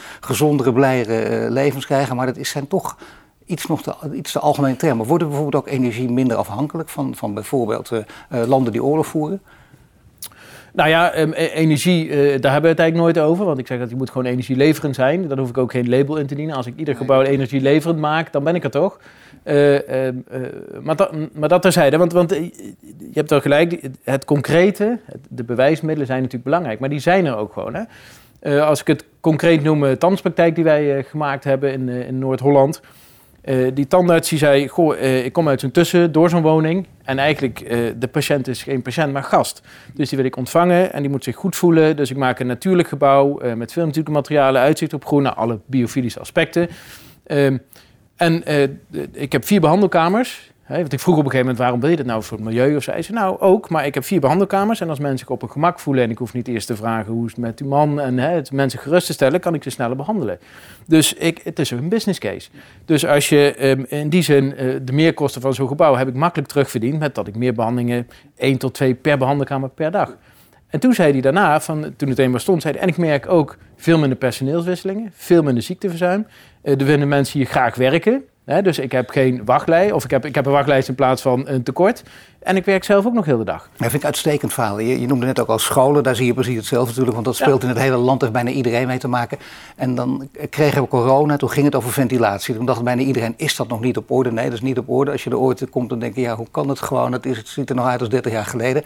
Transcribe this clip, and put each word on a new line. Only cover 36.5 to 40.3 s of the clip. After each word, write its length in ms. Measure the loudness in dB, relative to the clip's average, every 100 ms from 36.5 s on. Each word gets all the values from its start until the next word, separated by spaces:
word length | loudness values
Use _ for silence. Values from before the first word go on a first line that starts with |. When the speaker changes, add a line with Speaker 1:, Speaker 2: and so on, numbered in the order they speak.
| 2 2 -2 -6 -12
Speaker 2:
En 140 | -6 0
eigenlijk, 420 | 0 0 -4 -2
eh, 180 | -2 0 -2 -4
de 100 | -4
patiënt 400 | -2 0 -2 -2
is 140 | -8
geen 200 | -6 -6
patiënt, 300 | -4 -4 -2
maar 100 | -4
gast. 400 | 0 0 0 -6 -18 -20 -12
Dus 140 | -6 -4
die 100 | -2
wil 80 |
ik 100 | -2